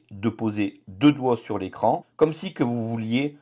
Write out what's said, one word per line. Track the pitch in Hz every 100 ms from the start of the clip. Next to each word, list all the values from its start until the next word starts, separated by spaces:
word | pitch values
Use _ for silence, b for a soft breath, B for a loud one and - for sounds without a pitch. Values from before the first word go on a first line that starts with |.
| _
de | 101 110
poser | 110 113 104 98 - -
deux | 95 147
doigts | 143 127 113
sur | - 104
l'écran, | 92 - 113 165 - -
comme | 160
si | 160 190
que | -
vous | 123 120 113
vouliez | 117 110 120 147 143